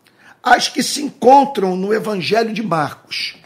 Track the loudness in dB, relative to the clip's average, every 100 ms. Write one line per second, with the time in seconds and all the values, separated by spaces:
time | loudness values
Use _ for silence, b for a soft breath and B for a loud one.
0 | _ b b b 2 2 2 -4 -4 -4
1 | -8 0 6 6 6 0 -2 -2 -2 -2
2 | -2 -6 -2 -2 -2 -4 -4 -2 -2 -6
3 | -14 -10 -10 -12